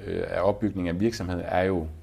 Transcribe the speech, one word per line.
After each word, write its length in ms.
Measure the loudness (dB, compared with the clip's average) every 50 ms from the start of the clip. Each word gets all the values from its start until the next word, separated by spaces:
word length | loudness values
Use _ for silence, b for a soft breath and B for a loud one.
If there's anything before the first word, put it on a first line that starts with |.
| -8
øh, 180 | -6 -4 -4 -4 -2
af 120 | 0 2
opbygning 480 | 2 2 2 2 0 -2 0 0 -2 0
af 120 | 0 2
virksomhed 420 | 2 2 0 0 -4 -4 -4 -4 -4
er 180 | 0 2 2 2
jo 240 | 4 2 0 -2 -4 -8 -10